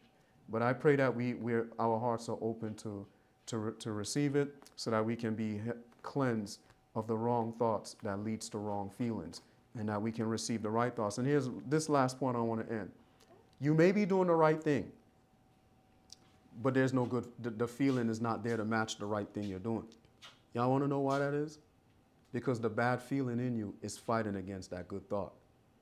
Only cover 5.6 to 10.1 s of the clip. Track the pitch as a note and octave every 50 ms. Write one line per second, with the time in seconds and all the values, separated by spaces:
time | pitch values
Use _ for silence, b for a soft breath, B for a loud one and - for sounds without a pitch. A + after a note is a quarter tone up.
5.6 | G#2+ A#2 A#2 A#2 - - - - - - - C#3+ C3+ B2+ A#2 A2 G#2 G2 - -
6.6 | b b b b b _ - A2+ G#2+ A2 A2+ A2 A2+ A#2+ A#2+ A#2 A2+ A2+ A2+ -
7.6 | A#2+ A2+ G#2+ G2 - - - - - G#2+ G2 G2+ G#2 A2+ A2 A2 - - - G#2+
8.6 | G#2 G#2+ G2+ G2+ G2 G2 - - B2 A#2 A2 G2 D#2+ E2 - - - b b b
9.6 | b b - A#2 G#2+ G#2+ G#2 G#2 G#2+ A2+